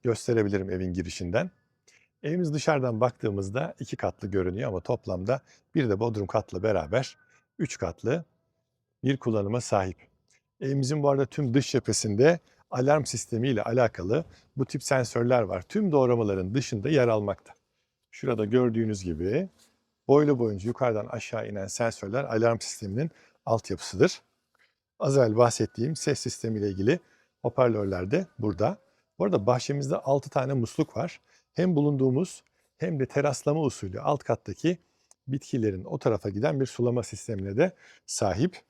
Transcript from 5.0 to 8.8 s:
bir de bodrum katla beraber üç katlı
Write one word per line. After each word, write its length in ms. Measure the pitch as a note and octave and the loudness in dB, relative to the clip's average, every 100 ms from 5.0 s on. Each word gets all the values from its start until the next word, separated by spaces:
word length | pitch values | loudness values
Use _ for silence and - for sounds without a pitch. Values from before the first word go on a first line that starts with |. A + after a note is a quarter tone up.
| - F2+ G2 C3+ _ _ _ E3 | -4 -6 -2 -4 _ _ _ -2
bir 140 | B2+ | 0
de 100 | G2 | 2
bodrum 280 | A#2 G#2 G2 | 0 -2 -2
katla 360 | A2 - F#2 | -2 -2 -2
beraber 540 | G#2+ G2 D2+ A2 C3+ - _ _ _ - | 0 0 0 -2 -2 -12 _ _ _ -8
üç 180 | E3+ - | -8 -4
katlı 480 | F2 - A2 D#3 D#3+ _ _ _ _ _ | -8 -4 -2 -2 -4 _ _ _ _ _